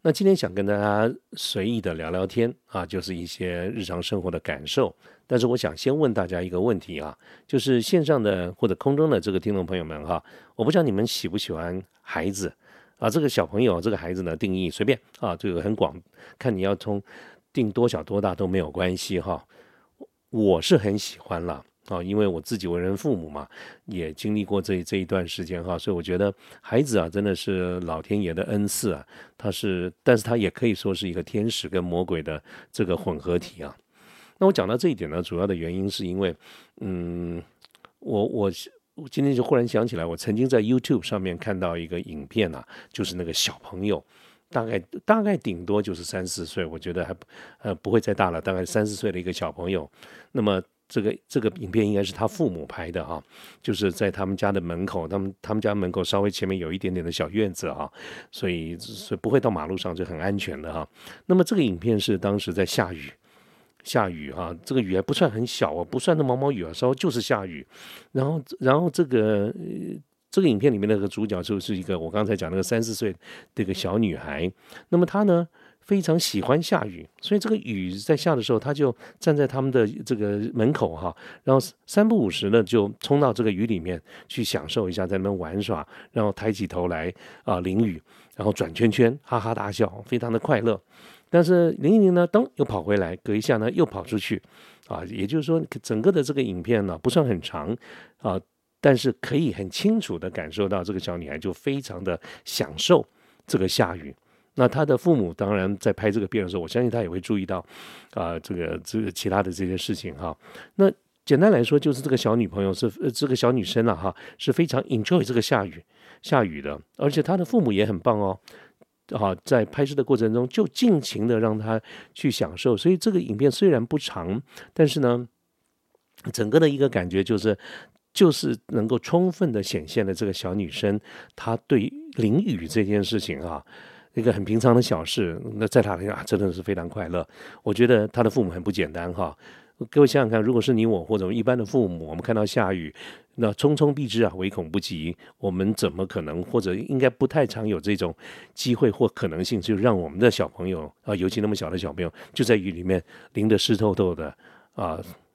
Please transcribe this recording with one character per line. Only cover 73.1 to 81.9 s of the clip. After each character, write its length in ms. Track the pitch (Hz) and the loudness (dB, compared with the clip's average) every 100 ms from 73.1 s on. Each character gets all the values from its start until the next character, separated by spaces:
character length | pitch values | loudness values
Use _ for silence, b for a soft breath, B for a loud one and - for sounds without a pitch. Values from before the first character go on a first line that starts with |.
| 90 B B B | -6 B B B
的 80 | - | -6
一 40 | 95 | -4
个 80 | |
小 240 | 92 92 101 | -2 -2 0
女 180 | 110 78 | 0 -2
孩， 340 | 76 71 90 - B B B | -8 -4 -4 -6 B B B
那 100 | 175 | 2
么 80 | 175 | 2
她 180 | 202 | 2
呢， 220 | 208 170 170 b b b | 4 2 0 b b b
非 180 | - 202 | -2 0
常 180 | 165 165 | 2 0
喜 240 | - - | 0 -2
欢 200 | 113 147 | 2 2
下 240 | 165 170 107 | 2 -2 -2
雨， 200 | 85 - _ | -10 -18 _
所 160 | - 208 | -2 0
以 40 | |
这 100 | 220 | 0
个 60 | 220 | -2
雨 340 | - 101 90 95 | -2 -4 -4 -6
在 200 | 107 147 | 0 0
下 180 | 175 | 2
的 80 | 139 | 0
时 120 | 107 | 2
候， 60 | 113 | 0
她 140 | 120 | 0
就 220 | 143 139 - B B | 0 0 0 B B
站 160 | - 147 | 2 4
在 100 | 131 | 2
他 140 | 131 | 2
们 80 | 135 | 2
的 140 | 127 107 - 117 | 4 2 0 -4
这 100 | 117 | -2
个 240 | 104 101 110 | 0 -2 -2
门 180 | 117 113 | 2 2
口 240 | 151 92 80 | 2 0 -2
哈， 180 | 87 - B B | -6 -8 B B
然 100 | - | 4
后 140 | 135 - _ | 4 2 _
三 220 | - | 0